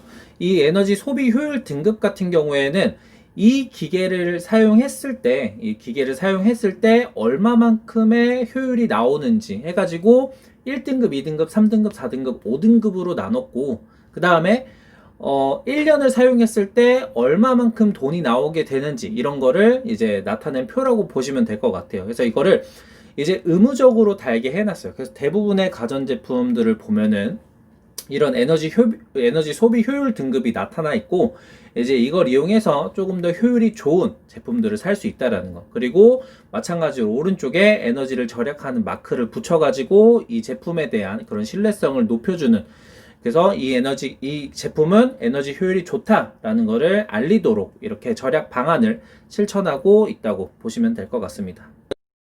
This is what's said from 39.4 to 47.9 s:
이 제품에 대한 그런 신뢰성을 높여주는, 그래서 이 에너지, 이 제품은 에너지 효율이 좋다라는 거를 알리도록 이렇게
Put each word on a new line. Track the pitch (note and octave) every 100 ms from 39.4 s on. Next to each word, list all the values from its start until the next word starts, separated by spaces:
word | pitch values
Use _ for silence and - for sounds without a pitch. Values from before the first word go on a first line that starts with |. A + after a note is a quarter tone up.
| - E3 C#3 C3 A#2+ G3 A3+ A#3 -
이 | A2+
제품에 | - - E3+ E3 C#3+
대한 | A2+ F#2+ A2 -
그런 | G#2+
신뢰성을 | A2 F#3 G#3+ G#3 D3+ C3 A#2
높여주는, | A#2 - E3+ B2+ A2 - - - - - _
그래서 | A#2+ D#3 F#3+
이 | E3+ C3
에너지, | B2+ C3+ C3+ C3+ -
이 | C3+ D3 C#3
제품은 | - D3 D#3 D#3 G#3 B3+ -
에너지 | A#2+ C#3+ C#3 C#3
효율이 | F#3 F#3 F3
좋다라는 | C3 - F#3+ A#2 _ A2 A2+ A2
거를 | A2+ E3 G#3 G#3
알리도록 | G#2+ D3 A3 A#2+ G2+ F#2 -
이렇게 | A2+